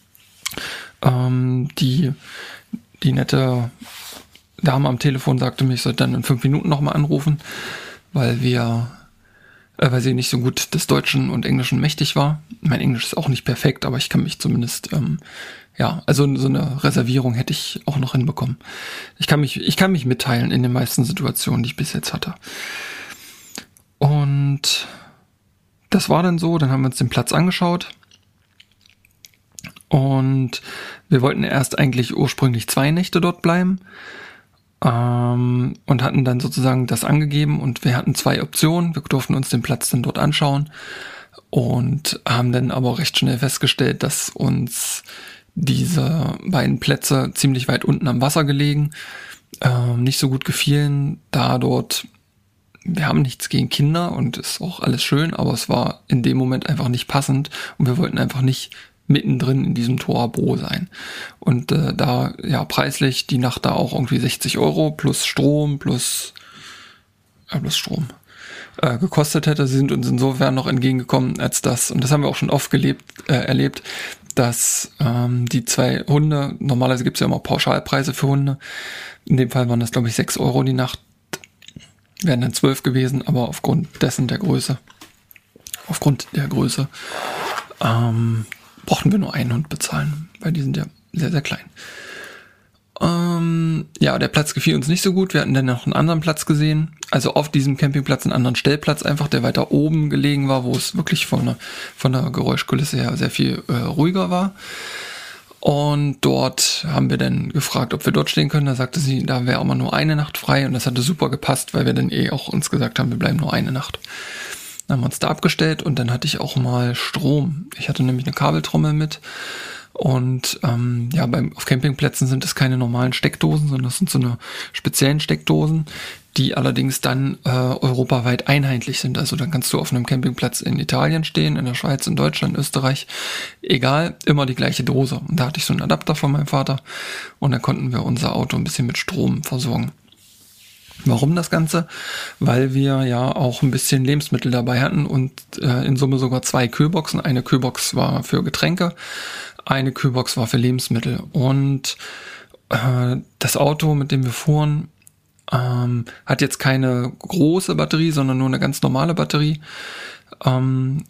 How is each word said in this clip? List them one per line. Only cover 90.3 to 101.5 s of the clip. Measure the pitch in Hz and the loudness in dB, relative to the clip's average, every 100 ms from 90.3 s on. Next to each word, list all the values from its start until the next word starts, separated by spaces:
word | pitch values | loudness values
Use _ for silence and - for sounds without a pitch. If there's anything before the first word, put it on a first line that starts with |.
| - | -8
weil | 165 | -2
die | 156 | -2
sind | 135 - | 0 -2
ja | - - _ | -4 -10 _
sehr, | - 165 | -2 0
sehr | 165 | 0
klein. | - - - - - - - - - - - _ _ _ _ - | -2 -6 -10 -20 -20 -18 -16 -16 -18 -20 -20 _ _ _ _ -2
Ähm, | 165 170 175 170 165 165 165 160 151 - | 0 2 0 0 2 2 2 0 -4 0
ja, | 147 127 | 2 2
der | 131 | 2
Platz | - 147 | 2 0
gefiel | - - 151 | 0 0 0
uns | 135 | 2
nicht | 180 | 2
so | 196 | 2
gut. | 180 190 | 2 2
Wir | 151 | 2
hatten | - | 2
dann | 135 127 | 2 2
noch | 123 - | 0 0
einen | |
anderen | - 151 165 | 2 2 2
Platz | 160 156 - | 0 -2 0
gesehen, | 151 156 151 160 - - | 2 4 2 0 -6 -2
also | - - | 0 2
auf | - 151 | 0 2
diesem | 143 135 139 | 2 2 2
Campingplatz | 143 143 135 135 - | 2 2 0 0 0
einen | |
anderen | - 123 120 | 2 2 2
Stellplatz | - 147 - 147 | 2 2 0 0
einfach, | - 147 147 | 0 0 0
der | 135 | 2
weiter | 123 123 120 | 2 0 2
oben | 147 151 160 147 | 2 2 2 2
gelegen | 143 143 143 139 | 2 2 2 2
war, | 135 | 0
wo | 123 | 0
es | 123 - 185 | -2 -2 -2
wirklich | 156 151 - | 0 0 0
von | 131 | 0
der, | 123 | 0